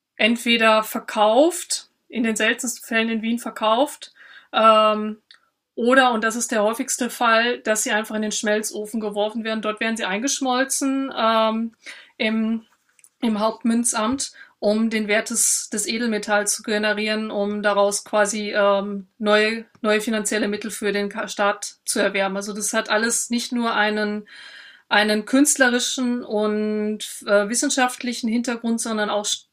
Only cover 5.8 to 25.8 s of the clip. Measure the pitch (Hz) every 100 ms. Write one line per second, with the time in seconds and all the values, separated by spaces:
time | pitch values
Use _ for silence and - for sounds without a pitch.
5.8 | 240 262 254 220 226 233 233 226 208 226
6.8 | 254 - 240 - 240 226 240 240 220 214
7.8 | 254 214 220 214 214 208 214 214 214 208
8.8 | 208 226 208 208 214 226 220 220 214 208
9.8 | 226 226 202 202 269 - 262 247 269 -
10.8 | 269 269 269 - 226 226 220 220 226 -
11.8 | - - - - 220 220 220 226 - _
12.8 | _ _ _ _ 240 208 220 220 226 226
13.8 | 233 233 214 269 - - - - 208 214
14.8 | 226 220 208 214 220 226 - - - 220
15.8 | - 226 240 208 214 208 202 - - 208
16.8 | 214 208 214 214 214 208 202 208 208 202
17.8 | 202 202 - 214 202 214 208 208 202 196
18.8 | 202 202 185 - 208 208 214 226 220 _
19.8 | 214 214 214 220 208 214 208 208 220 -
20.8 | 208 202 202 214 202 - 202 208 - -
21.8 | - 220 196 196 196 196 208 208 196 220
22.8 | 214 214 233 226 - 240 - 240 226 214
23.8 | 208 214 208 208 208 - - - - -
24.8 | - 208 214 214 208 262 285 - 254 240